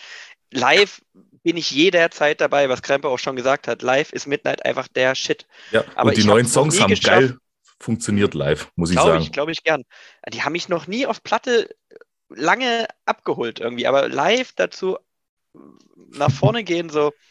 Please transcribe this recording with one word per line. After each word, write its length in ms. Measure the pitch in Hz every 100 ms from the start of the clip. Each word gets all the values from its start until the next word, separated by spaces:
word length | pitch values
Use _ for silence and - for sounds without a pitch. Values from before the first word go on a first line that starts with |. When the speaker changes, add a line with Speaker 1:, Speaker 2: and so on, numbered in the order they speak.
| - - - - _
Speaker 1:
Live 500 | 127 127 170 196 - _ 95 _ _
bin 140 | 170 170
ich 160 | -
jederzeit 680 | 135 185 175 165 - 151 156
dabei, 280 | 147 143 139
was 120 | 120
Krempe 260 | - 139 143
auch 100 | 123
schon 160 | 143
gesagt 320 | 131 131 143 -
hat. 160 | 117
Live 300 | 123 135 160
ist 160 | 135 143
Midnight 360 | 147 - -
einfach 220 | 127 127 127
der 300 | 127 131 135
Shit. 320 | - - - - -
Speaker 2:
Ja, 100 | 110 - -
Speaker 1:
Aber 140 | -
Speaker 2:
und 60 | 107
die 40 |
Speaker 1:
ich 60 | 104
Speaker 2:
neuen 160 | 110
Speaker 1:
hab's 100 | 120
noch 80 | 131
Speaker 2:
Songs 140 | 151 180
Speaker 1:
nie 40 |
Speaker 2:
haben 80 | 208
Speaker 1:
geschafft. 160 | 208 104 113
Speaker 2:
geil 160 | 131 123 _ _ _ _
funktioniert 540 | - 113 - 101 101
live, 360 | 76 69 78 - -
muss 140 | 85
ich 60 | 90
Speaker 1:
Glaub 120 | 160
Speaker 2:
sagen. 140 | 80
Speaker 1:
ich, 80 | 78
glaub 160 | - 156
ich 160 | 160
gern. 180 | 160 147 - - - _ -
Die 100 | 113
haben 100 | 139
mich 160 | 170 190
noch 180 | 170 175
nie 200 | 226 269
auf 180 | 214
Platte 440 | - 220 254 233 - - _ - - _ _
lange 540 | 85 160 214 254 233 - - -
abgeholt 520 | - - 143 117 -
irgendwie, 300 | 120 120 120
aber 200 | 135 123
live 440 | 135 165 254 247
dazu 420 | - 180 - 185 - - _ _ _ _ - - _ _ _ -
nach 180 | 143 143
vorne 320 | 139 202 233
gehen, 260 | 175 170 165
so 220 | 151 147 - _